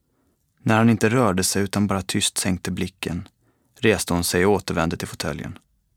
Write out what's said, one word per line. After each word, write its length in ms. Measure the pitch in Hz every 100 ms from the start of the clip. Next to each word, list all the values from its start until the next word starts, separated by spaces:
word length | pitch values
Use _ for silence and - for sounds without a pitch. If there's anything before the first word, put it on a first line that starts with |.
| _ _ _ _ _ _
När 140 | 117 110
han 120 | 113
inte 200 | 110 110
rörde 340 | 131 110 92
sig 200 | 92 98
utan 240 | 98 101 101
bara 140 | 98
tyst 360 | 92 104 - -
sänkte 340 | 101 90 -
blicken, 560 | 92 92 - - 85 98 _ _ _ _ -
reste 340 | 113 92 -
hon 100 | 87
sig 220 | 87 90 95
och 80 |
återvände 440 | 95 - 85 82 85
till 100 | -
fåtöljen. 500 | - 82 78 - - _ _ _